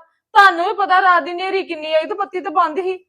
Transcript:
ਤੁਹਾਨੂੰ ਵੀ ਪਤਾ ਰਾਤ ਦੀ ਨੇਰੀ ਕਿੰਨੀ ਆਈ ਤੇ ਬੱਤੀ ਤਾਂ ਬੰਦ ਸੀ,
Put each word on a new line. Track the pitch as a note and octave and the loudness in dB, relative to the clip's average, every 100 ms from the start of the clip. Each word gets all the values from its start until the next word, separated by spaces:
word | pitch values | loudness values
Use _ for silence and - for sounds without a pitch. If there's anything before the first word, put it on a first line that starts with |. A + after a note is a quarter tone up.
| - _ _ | -8 _ _
ਤੁਹਾਨੂੰ | - G4 E4+ F#4 | 4 4 4 -2
ਵੀ | |
ਪਤਾ | G4 F#4+ F#4 | -2 0 2
ਰਾਤ | G4 E4+ | 4 2
ਦੀ | C#4+ | 0
ਨੇਰੀ | F4 F#4+ F#4+ | -6 -4 -4
ਕਿੰਨੀ | C#4 D#4+ D#4 | -4 -8 -2
ਆਈ | D#4 | -2
ਤੇ | E4 | -2
ਬੱਤੀ | G4+ G4 F#4 | -6 -6 -8
ਤਾਂ | F#4+ | -4
ਬੰਦ | D4+ D#4+ D#4 | -2 -2 -2
ਸੀ, | F#4 F#4 | -6 -8